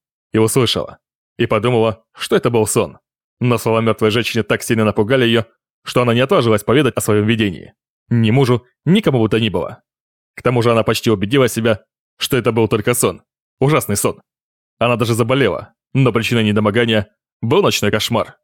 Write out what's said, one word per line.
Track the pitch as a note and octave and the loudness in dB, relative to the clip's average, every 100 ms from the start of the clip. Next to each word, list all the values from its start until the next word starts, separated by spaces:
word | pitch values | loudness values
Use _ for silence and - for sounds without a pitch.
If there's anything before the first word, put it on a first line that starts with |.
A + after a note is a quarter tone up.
| _ _ _ | _ _ _
и | A2 | 0
услышала, | A2 C#3 A#2 - - - _ _ _ - | 2 2 0 -2 -6 -12 _ _ _ -6
и | A#2+ | -2
подумала, | A2 A#2 A#2+ A2 G#2 _ | 0 0 2 0 -2 _
что | - - G#3 | -14 -2 -2
это | B2 | 0
был | A#2 G#2+ | 0 0
сон. | A#2+ F2 - _ _ _ - | 0 -4 -6 _ _ _ -6
Но | B2 A#2 | -2 -2
слова | A#2 A2+ | 0 0
мертвой | A2+ G#2+ A2 | 0 0 0
женщины | A2 A2+ A#2 | 0 -2 -4
так | G#2 A#2 | -2 -4
сильно | - A2+ | -2 0
напугали | G#2+ G2+ G#2+ C3 | 0 0 0 2
ее, | A#2+ A2+ A2 _ _ _ | 2 0 -2 _ _ _
что | - B2+ | -6 -2
она | B2 | 0
не | A#2 | 2
отважилась | B2+ G3 A#2 G#2 | 2 2 2 0
поведать | - A#2+ C3 - | 0 0 0 -2
о | |
своем | - G#2 G#2+ | 0 0 2
видении. | A2+ G#2 E2 G1+ _ _ _ - | 0 -2 -4 -14 _ _ _ -6
Ни | A#2+ A2 | 0 2
мужу, | B2 B2+ B2 - _ | 2 2 0 -4 _
ни | - G3 | 0 0
кому | - B2+ | 2 0
бы | A2 | 0
то | A2+ | 0
ни | A2 | -2
было. | F2+ D2+ - _ _ _ _ _ - | -2 -6 -10 _ _ _ _ _ -8
К | |
тому | - B2 | -2 0
же | A#2 | 2
она | A#2 | 2
почти | A2 A2+ - | 0 -2 0
убедила | G#2+ G2 C3+ B2 | -2 0 2 2
себя, | - A2+ G#2+ _ _ _ - | 0 -2 -2 _ _ _ -12
что | - B2+ | -4 -2
это | A#2+ | 0
был | A2+ A2 | 0 0
только | A2+ A2+ | 0 -2
сон. | A#2+ A2 - _ _ _ _ | -2 -2 -4 _ _ _ _
Ужасный | C3+ D3+ - G2+ | 0 0 0 -2
сон. | A#2 - _ _ _ _ _ - | -2 -6 _ _ _ _ _ -4
Она | A#2 A#2+ | 0 0
даже | A#2 | 0
заболела, | A2+ A2+ C3 A#2 D#2+ - _ _ | 0 0 2 0 -2 -8 _ _
но | C3 C3 | 0 0
причиной | A#2 A2 A#2 | 0 0 0
недомогания | G#2+ G#2 G#2+ G#2 A#2 A2 G2+ _ _ _ | 0 0 0 0 2 0 -2 _ _ _
был | A2+ D#3+ | -2 0
ночной | E3 - G#2 | 2 0 0
кошмар. | G#2+ - A2+ F2+ - | -2 -2 -4 -4 -10